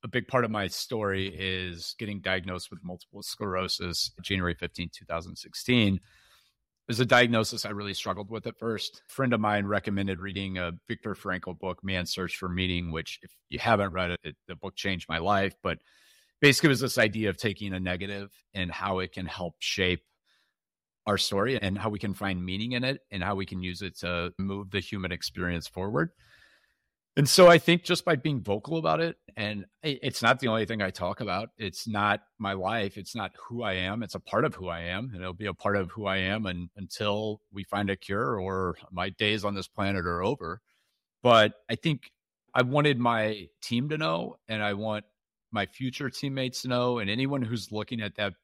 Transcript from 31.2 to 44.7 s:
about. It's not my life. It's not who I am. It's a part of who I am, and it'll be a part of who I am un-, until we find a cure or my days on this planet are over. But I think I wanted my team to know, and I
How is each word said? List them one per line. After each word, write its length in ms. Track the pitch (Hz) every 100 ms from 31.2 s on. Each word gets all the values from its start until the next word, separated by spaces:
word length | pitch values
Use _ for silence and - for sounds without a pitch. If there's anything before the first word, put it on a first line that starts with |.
about. 280 | 110 92 113 _
It's 280 | 104 - -
not 360 | 104 104 104 _ _
my 140 | 101
life. 440 | 98 92 113 101 104
It's 160 | 92
not 200 | 117 98 -
who 240 | - 120
I 120 | 113
am. 280 | 92 92 107
It's 140 | 107 95
a 40 |
part 260 | - 104 156
of 100 | -
who 120 | 92
I 120 | 85
am, 320 | 85 92 127
and 80 | 95
it'll 100 | 92
be 140 | 92 104
a 80 |
part 220 | 90 104 101
of 160 | 90
who 160 | 107 101
I 100 | 95
am 300 | 92 104 104
un-, 240 | 90 87 -
until 640 | 90 - 104 104 110 107 _
we 140 | 101 92
find 260 | 101 101
a 40 | 95
cure 440 | - 98 131 113
or 380 | 92 95 92 82 -
my 200 | 87 92
days 360 | 92 104 107 101
on 80 |
this 140 | 98 92
planet 400 | - 98 98 87
are 160 | 87
over. 360 | 95 143 82 95 _ _ _ _ _ _
But 320 | 123 117 107 - _
I 60 | 117
think 360 | 165 147 - _ _ _ _
I 120 | -
wanted 340 | 127 143 147 131
my 500 | 120 113 107 107 87 _
team 280 | - 120 147
to 80 | 151
know, 380 | 160 165 175 - _
and 160 | 110
I 100 | 104